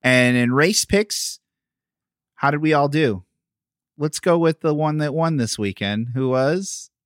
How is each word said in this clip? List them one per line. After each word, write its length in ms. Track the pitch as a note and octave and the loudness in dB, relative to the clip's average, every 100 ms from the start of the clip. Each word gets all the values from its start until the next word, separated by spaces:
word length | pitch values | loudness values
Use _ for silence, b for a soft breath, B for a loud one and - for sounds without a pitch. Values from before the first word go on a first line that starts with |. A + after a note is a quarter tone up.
And 340 | B2+ B2+ B2 B2 | 2 4 4 2
in 160 | B2 | 2
race 340 | C3 E3 G#3+ - | 2 2 0 0
picks, 540 | G3+ G#3 - - - _ _ _ _ _ _ _ _ _ _ | 0 0 -4 -8 -10 _ _ _ _ _ _ _ _ _ _
how 160 | C#3 | -2
did 100 | D3 | 0
we 120 | D#3 | 2
all 160 | D3 C#3+ | 2 2
do? 340 | D3+ C#3+ F#2+ - _ _ _ _ _ _ - | 2 0 -2 -8 _ _ _ _ _ _ -8
Let's 220 | D3+ - | -6 -2
go 180 | F#3 E3+ | 0 2
with 240 | E3 D#3 | 2 0
the 120 | D#3+ | -2
one 240 | D3 D3+ D3+ | 0 -2 -2
that 160 | D3 | -2
won 240 | D3+ E3 D3+ | -2 0 0
this 200 | A2+ - | -2 -2
weekend, 520 | G2+ F#2 G2+ G#2 A#2+ | -4 -4 -4 -2 -4
who 160 | B2 C3 | -2 0
was 600 | B2+ C3+ F3+ F#3+ - - _ | 0 0 -2 -4 -12 -16 _